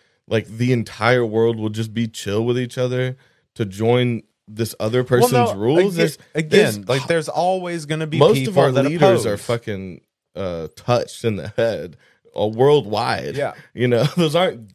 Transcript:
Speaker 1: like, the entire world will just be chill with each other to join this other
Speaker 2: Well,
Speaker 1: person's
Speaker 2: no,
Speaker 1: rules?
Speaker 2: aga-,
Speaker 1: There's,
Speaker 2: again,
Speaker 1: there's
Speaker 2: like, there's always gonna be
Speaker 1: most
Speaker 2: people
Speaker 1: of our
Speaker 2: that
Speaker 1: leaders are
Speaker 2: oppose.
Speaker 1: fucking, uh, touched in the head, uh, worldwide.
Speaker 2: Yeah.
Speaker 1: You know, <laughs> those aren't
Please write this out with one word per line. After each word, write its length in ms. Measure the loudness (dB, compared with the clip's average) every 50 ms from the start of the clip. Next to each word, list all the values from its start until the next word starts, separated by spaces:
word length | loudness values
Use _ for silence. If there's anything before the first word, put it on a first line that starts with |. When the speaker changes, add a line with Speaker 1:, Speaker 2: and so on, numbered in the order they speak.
| _ _ _ _ _
Speaker 1:
like, 180 | -4 -4 -4 -4
the 240 | -4 -4 -2 0 0 2
entire 520 | 0 -2 -4 -4 0 2 2 4 2 2
world 320 | 0 0 2 2 2 0
will 120 | -2 -4 -4
just 240 | -4 -6 -8 -6 -4
be 140 | -4 -4
chill 380 | -4 -6 -8 -6 -4 -2 -2 0
with 140 | 0 -2 -2
each 180 | -4 -6 -4
other 380 | -4 -2 -2 -2 -2 -4 -4 -6 -10 _ _ _ _ _ _ _
to 80 | -6 -6
join 580 | -6 -4 0 2 2 4 4 2 0 -2 -4 -8 _ _ _ _
this 300 | -12 -8 -6 -6 -6 -6 -6
other 240 | -4 0 0 0 2
Speaker 2:
Well, 40 | 4 4 4
Speaker 1:
person's 100 | 6 6
Speaker 2:
no, 220 | 4 4 2 2 0
Speaker 1:
rules? 260 | 0 0 2 4 4 2 2 2
Speaker 2:
aga-, 40 |
Speaker 1:
There's, 200 | 0 0 -2 -2 -6 _ _ -6
Speaker 2:
again, 140 | -6 -2 2
Speaker 1:
there's 400 | 4 4 4 4 0 -4 -4 -2
Speaker 2:
like, 180 | -2 -2 0
there's 220 | 0 -2 -2 -2 -4
always 560 | -2 -2 0 0 0 -2 -4 -6 -8 -8 -6
gonna 220 | -6 -4 -4 -4
be 100 | -2 4
Speaker 1:
most 160 | 4 6 6 6 4
Speaker 2:
people 120 | 0 0 2
Speaker 1:
of 40 |
our 140 | 2 2 4 2
Speaker 2:
that 120 | 2 0
Speaker 1:
leaders 400 | 0 2 4 4 4 4 4 0
are 80 | -2 -4
Speaker 2:
oppose. 100 | -4 -4
Speaker 1:
fucking, 560 | -4 -4 -4 -4 -6 -8 -8 -10 -12 -14 -16 _ _ _ _ _ _ -10
uh, 320 | -8 -6 -6 -6 -8 -10 -12 -14
touched 480 | -8 -2 -2 0 0 -2 -4 -8 -6 -4
in 120 | -4 -4
the 120 | -4 -8 -8 -4
head, 400 | -2 -2 -2 -2 -4 -8 -12 -16 _ _ _ _ _ _ _ -6
uh, 100 | -4 -4
worldwide. 880 | -2 0 2 4 4 4 4 2 0 -4 -4 -2 -2 -4 -4 -6 -8 -6
Speaker 2:
Yeah. 160 | -6 -6 -6 -8 -12 -20 _ -6
Speaker 1:
You 140 | -2 0
know, 160 | 2 2 2 2
<laughs> 140 | 0 0
those 180 | 0 0 2 2
aren't 360 | 0 0 0 -2 -6 -14 -20